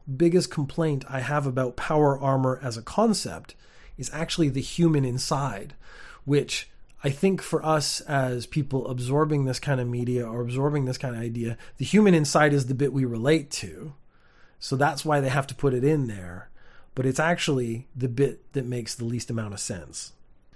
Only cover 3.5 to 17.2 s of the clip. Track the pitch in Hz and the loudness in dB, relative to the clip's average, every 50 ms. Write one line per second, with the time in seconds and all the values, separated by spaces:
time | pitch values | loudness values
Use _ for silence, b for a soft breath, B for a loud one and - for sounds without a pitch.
3.5 | - b b b b b b b b - 131 - - 151 165 151 - - 165 143 | -20 b b b b b b b b -12 -10 -8 -6 -6 -4 -2 0 2 2 2
4.5 | 127 135 - - - - 170 165 156 143 135 127 120 131 - - 160 135 143 127 | 2 -2 -4 -4 0 2 4 4 4 4 2 0 -2 -4 -2 -2 0 0 0 -2
5.5 | 101 98 - - - B B B B B B B B B B 135 143 143 139 - | -4 -8 -10 -12 -14 B B B B B B B B B B 2 2 2 2 0
6.5 | - - - - - - - - - - - 143 139 - 196 190 190 - - - | -4 -8 -8 -10 -16 -20 -20 -20 -14 -6 -4 -4 0 2 2 2 2 0 -2 -2
7.5 | - 156 - 156 156 151 139 - - - - - 147 139 131 127 123 120 117 - | -2 0 2 2 2 2 2 -2 -4 -6 -4 -2 0 0 0 0 -2 -4 -6 -4
8.5 | - 156 143 - 135 135 123 131 127 123 123 123 135 147 156 151 151 143 135 131 | -4 -4 -2 0 -2 -2 -2 -4 -4 -4 -2 0 2 2 2 2 2 0 0 0
9.5 | 123 - - 147 139 127 123 120 120 123 123 123 123 123 120 113 113 120 120 120 | -2 -4 -2 -2 0 0 0 -2 -2 -2 -2 0 -2 -2 -2 -4 -4 -6 -4 -4
10.5 | 123 135 139 147 147 147 135 127 131 - - 131 120 113 117 120 117 117 117 113 | -2 -2 0 0 0 0 -2 -2 -4 -4 -6 -6 -6 -6 -6 -6 -4 -4 -4 -4
11.5 | 117 B B B B - 135 - - 208 214 202 175 160 151 139 - 156 151 151 | -6 B B B B -6 0 4 6 8 8 8 8 6 4 4 4 4 6 6
12.5 | 143 139 131 123 135 120 143 135 135 139 131 120 117 110 113 139 160 156 139 - | 4 2 2 0 0 0 0 0 2 0 0 0 -2 0 2 4 4 2 2 -4
13.5 | - - 110 92 78 - 113 156 139 - - b b b b b b b b b | -8 -10 -10 -10 -12 -12 -14 -14 -16 -18 -20 b b b b b b b b b
14.5 | b b - - 139 131 143 156 151 143 - 156 147 143 135 131 123 143 131 - | b b -6 -4 0 2 2 0 0 -2 0 0 2 2 2 2 0 0 -2 -4
15.5 | 123 - - 139 127 127 123 147 160 151 135 117 104 95 90 87 85 98 - - | -4 0 2 2 2 4 4 4 4 2 0 -2 -6 -8 -10 -10 -12 -12 -14 -16
16.5 | b b b b b b b b - - 123 131 131 - | b b b b b b b b -4 0 0 0 2 2